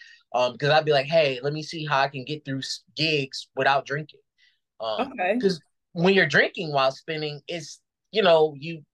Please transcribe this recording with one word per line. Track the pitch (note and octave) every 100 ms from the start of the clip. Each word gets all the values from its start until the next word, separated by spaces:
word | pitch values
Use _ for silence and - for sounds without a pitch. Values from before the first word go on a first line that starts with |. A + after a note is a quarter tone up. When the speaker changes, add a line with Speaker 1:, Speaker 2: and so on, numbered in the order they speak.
| - - _
Speaker 1:
um, | - B2+ -
'cause | C#3+
I'd | D3+ D3+
be |
like, | C#3+ C#3
"Hey, | E3 D3 B2+
let | C#3
me | D3+
see | D3+ E3+ D3+
how | C#3
I | C#3
can | C#3 B2+
get | D3+ C#3
through | C3+
s-, | - - _ -
gigs | D#3+ D3+ C3+ - - -
without | C3+ C#3 -
drinking." | C#3+ D3+ - _ _ _ _ _ -
Um, | A2 A2 C4+
Speaker 2:
Okay. | A#3+ F3+ A#3
Speaker 1:
'cause | G3 E3 - _ _
when | F3 F3+ G3
you're | D#3
drinking | D#3 C#4+ - E3
while | C#3+ C3+
spinning, | C3+ - D#3 D3+ D3 -
it's, | E3+ D3 - _ _ _
you | G3+
know, | F#3+ E3 D#3 C#3+
you, | D#3+ D#3+ -